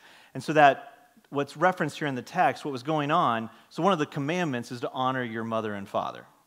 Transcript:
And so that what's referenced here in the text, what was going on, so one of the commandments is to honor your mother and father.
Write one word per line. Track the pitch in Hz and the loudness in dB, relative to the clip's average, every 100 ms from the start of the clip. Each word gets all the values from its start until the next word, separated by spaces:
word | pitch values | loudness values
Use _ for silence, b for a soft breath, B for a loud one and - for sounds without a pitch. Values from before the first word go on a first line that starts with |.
| B B B | B B B
And | 135 | -10
so | - | 2
that | 151 143 131 - - _ _ _ | 8 8 8 -2 -20 _ _ _
what's | 139 139 151 | -6 -6 0
referenced | 180 180 156 - | 0 2 -4 -2
here | 151 | -4
in | |
the | 127 | -4
text, | 117 175 156 127 151 | -4 0 0 0 -6
what | |
was | 131 | -6
going | 123 156 143 | -2 -2 2
on, | 165 143 113 113 B B | 2 2 0 -4 B B
so | - | -2
one | 180 | 2
of | 175 | 2
the | 147 | 0
commandments | 147 139 180 170 123 120 | -2 -2 -2 -2 -4 -6
is | 123 | -8
to | 139 | -6
honor | 135 127 131 | -2 -2 0
your | 123 113 | -4 -4
mother | 113 113 110 | -4 -2 -2
and | 101 98 | -6 -6
father. | 110 82 62 - _ | -4 -4 -8 -16 _